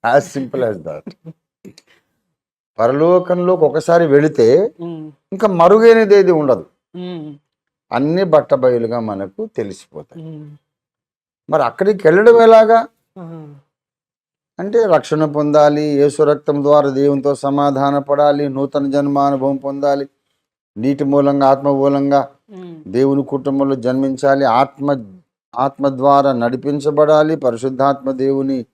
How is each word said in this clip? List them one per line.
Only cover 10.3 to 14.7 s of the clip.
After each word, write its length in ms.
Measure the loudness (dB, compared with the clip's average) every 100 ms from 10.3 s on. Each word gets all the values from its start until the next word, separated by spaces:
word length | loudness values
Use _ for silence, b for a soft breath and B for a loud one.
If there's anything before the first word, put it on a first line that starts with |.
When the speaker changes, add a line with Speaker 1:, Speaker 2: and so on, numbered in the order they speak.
| -18 -20 -20 _ _ _ _ _ _ _ _ -4
Speaker 1:
మరి 140 | -2
అక్కడికి 440 | -2 -2 -2 2 2
వెళ్ళడం 340 | 6 6 6
ఎలాగా 460 | 6 6 6 2 0 _ _ -20
Speaker 2:
మ్మ్. 380 | -18 -18 -18 -20 _ _ _ _ _ _ _ _ _ -12
Speaker 1:
అంటే, 260 | -2